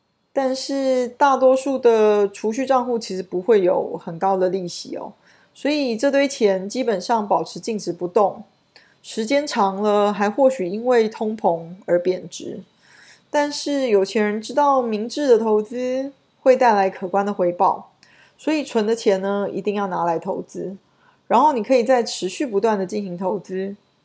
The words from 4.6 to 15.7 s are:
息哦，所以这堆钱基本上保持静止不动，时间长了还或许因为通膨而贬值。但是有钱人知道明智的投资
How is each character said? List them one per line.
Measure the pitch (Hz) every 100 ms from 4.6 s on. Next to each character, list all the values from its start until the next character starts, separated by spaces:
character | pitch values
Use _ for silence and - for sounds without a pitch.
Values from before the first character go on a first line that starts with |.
| 175
息 | - - -
哦， | - - _ _ _
所 | _ 262
以 | 302 269 220
这 | 277
堆 | 277 277
钱 | - 208 190 190
基 | 240
本 | 269 196
上 | - 233 208
保 | 180
持 | 170 196
静 | 208 220
止 | 180
不 | 170 180
动， | 214 196 - - _ _ - _ _
时 | - - 220
间 | 277 294
长 | 240 196 190
了 | 214 208 208
还 | 202 208
或 | 214 262
许 | 262 180
因 | 208 240
为 | 247 220
通 | - 220 220
膨 | 196 170 165 185 -
而 | 175
贬 | 180 185 -
值。 | - - - - _ _ - - - _
但 | 294 294
是 | 285 - 285 262
有 | 202 190
钱 | 226
人 | 208 214
知 | 220
道 | 254 285 269
明 | 240 214 233
智 | 294 285
的 | 226
投 | 220 214
资 | 214